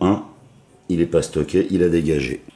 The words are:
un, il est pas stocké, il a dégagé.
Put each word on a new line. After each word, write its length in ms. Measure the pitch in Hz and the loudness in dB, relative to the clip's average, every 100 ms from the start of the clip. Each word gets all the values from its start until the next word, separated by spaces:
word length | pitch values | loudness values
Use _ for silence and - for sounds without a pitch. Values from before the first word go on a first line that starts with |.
un, 220 | 90 107 - - - - _ - - | 0 0 -4 -18 -20 -20 _ -16 -6
il 120 | 85 | -2
est 40 | 82 | 0
pas 160 | 82 | 0
stocké, 460 | 71 80 76 92 - | 0 -2 0 0 0
il 140 | 92 | 2
a 60 | 87 | 2
dégagé. 520 | 85 76 76 64 60 - | 2 0 -2 -2 -8 -12